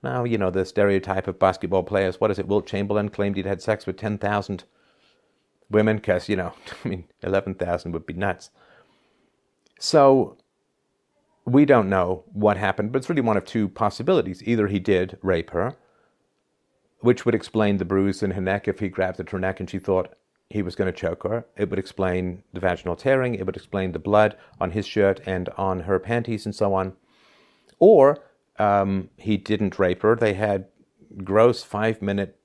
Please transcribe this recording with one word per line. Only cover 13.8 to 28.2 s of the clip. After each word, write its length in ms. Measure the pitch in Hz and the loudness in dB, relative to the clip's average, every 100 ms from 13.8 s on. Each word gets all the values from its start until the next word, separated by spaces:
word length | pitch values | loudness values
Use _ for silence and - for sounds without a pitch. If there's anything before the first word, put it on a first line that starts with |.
| 107 - 127 185 92 90 - | -4 -2 0 0 0 -6 -2
Either 220 | 117 104 | 0 2
he 120 | 101 | 0
did 380 | 92 92 95 - | 2 0 0 -6
rape 280 | 95 90 85 | -2 -2 -2
her, 260 | 85 107 143 _ _ _ _ _ _ _ _ _ _ _ _ | -4 -4 -6 _ _ _ _ _ _ _ _ _ _ _ _
which 240 | 113 123 - | 0 2 2
would 100 | 110 | -2
explain 420 | - 110 104 101 | -2 0 0 0
the 80 | 90 | 0
bruise 380 | 95 98 95 | 0 0 -2
in 80 | 101 | -4
her 80 | 92 | -4
neck 260 | 92 98 - | -2 -2 -2
if 140 | 95 | -4
he 80 | 101 | -6
grabbed 320 | 90 92 92 | -4 -4 -4
at 120 | 90 | -8
her 80 | 95 | -4
neck 200 | 92 95 | -4 -4
and 100 | 95 | -8
she 80 | 95 | -8
thought 380 | - 92 90 - _ _ _ | 0 0 0 -10 _ _ _
he 120 | 107 | -6
was 140 | 90 - | -6 -2
gonna 180 | 95 | -4
choke 300 | 87 90 87 | -2 -6 -4
her. 220 | 92 113 117 - | -4 -6 -8 -6
It 120 | 101 | -4
would 100 | 98 | -4
explain 640 | 95 - 95 92 92 90 _ | -8 -4 -2 -2 -4 -8 _
the 80 | 92 | -4
vaginal 340 | 90 87 90 85 | -2 -2 -4 -4
tearing. 400 | 135 135 127 113 | 0 0 0 -4
It 100 | 92 | -6
would 120 | - | -8
explain 340 | - 101 92 | -6 -4 -4
the 80 | 85 | -4
blood 380 | 85 104 107 - - _ | 2 4 4 0 -20 _
on 100 | 92 | -4
his 140 | 92 98 | -4 -4
shirt 340 | - 98 95 - | 2 2 2 -4
and 240 | 95 90 - | -4 -4 -4
on 240 | 95 92 | -4 -4
her 180 | 85 95 | -2 -2
panties 460 | 101 120 117 110 - | 0 -4 -2 -6 -8
and 100 | 101 | -2
so 180 | 104 | 0
on. 200 | 98 95 95 _ _ _ _ _ _ _ _ | 0 -2 -8 _ _ _ _ _ _ _ _
Or, 400 | 185 202 135 151 | 6 8 6 4